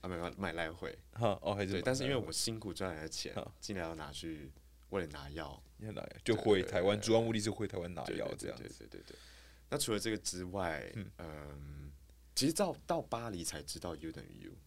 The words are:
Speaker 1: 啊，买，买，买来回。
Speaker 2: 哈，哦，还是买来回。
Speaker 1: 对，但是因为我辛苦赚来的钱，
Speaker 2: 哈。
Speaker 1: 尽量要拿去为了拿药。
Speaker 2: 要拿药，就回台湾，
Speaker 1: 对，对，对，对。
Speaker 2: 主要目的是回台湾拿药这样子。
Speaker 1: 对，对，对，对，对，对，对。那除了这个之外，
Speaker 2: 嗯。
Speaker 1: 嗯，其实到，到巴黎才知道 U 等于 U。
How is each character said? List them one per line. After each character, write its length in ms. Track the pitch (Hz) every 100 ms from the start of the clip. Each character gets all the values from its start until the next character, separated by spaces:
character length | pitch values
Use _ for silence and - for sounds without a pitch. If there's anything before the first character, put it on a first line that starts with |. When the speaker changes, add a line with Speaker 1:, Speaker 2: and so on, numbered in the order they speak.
Speaker 1:
啊， 80 | 92
买， 80 | 87
买， 140 | 85 -
买 180 | 95
来 180 | 82 82
回。 260 | 82 80 - -
Speaker 2:
哈， 260 | 113 117 98
哦， 100 | -
还 80 | 101
是 120 | 95
买 0 |
来 0 |
回。 0 |
Speaker 1:
对， 80 | 95
但 120 | 127 131
是 80 |
因 60 | 135
为 60 | 135
我 160 | 92
辛 280 | - - 110
苦 140 | 104
赚 220 | - 95 80
来 80 |
的 60 | 78
钱， 260 | - - -
Speaker 2:
哈。 180 | - -
Speaker 1:
尽 160 | - 95
量 140 | 82
要 40 |
拿 180 | 80 76
去 380 | 73 85 78 67 - - - -
为 120 | 98
了 60 | 82
拿 200 | 73 73
药。 320 | 76 76 - - -
Speaker 2:
要 120 | 107
拿 100 | 95
药， 80 | 50 -
就 120 | - 107
回 280 | 110 98
台 180 | - 92
湾， 160 | 95 104
Speaker 1:
对， 40 |
对， 0 |
对， 0 |
对。 40 | 107
Speaker 2:
主 80 |
要 80 | 113
目 100 | 113
的 80 | 113
是 120 | 107
回 160 | - 101
台 100 | 95
湾 160 | 87
拿 80 | 85
药 300 | - - - -
这 120 | -
样 100 | -
子。 60 |
Speaker 1:
对， 40 | -
对， 0 |
对， 180 | - 55
对， 0 |
对， 140 | 50
对， 20 | -
对。 60 | - - - - - -
那 80 | 107
除 140 | -
了 80 | 104
这 100 | 113
个 80 | 107
之 280 | - 90 90
外， 440 | 98 87 76 50 -
Speaker 2:
嗯。 160 | - -
Speaker 1:
嗯， 760 | 82 76 73 71 71 71 69 71 - - -
其 140 | - 135
实 60 |
到， 200 | 160 190 147 -
到 160 | 170
巴 280 | - 117 117
黎 140 | 92
才 180 | 82 76
知 160 | 69 82
道 160 | 90 76
U 120 | 80
等 100 | 73
于 220 | 50 50 50
U。 60 | -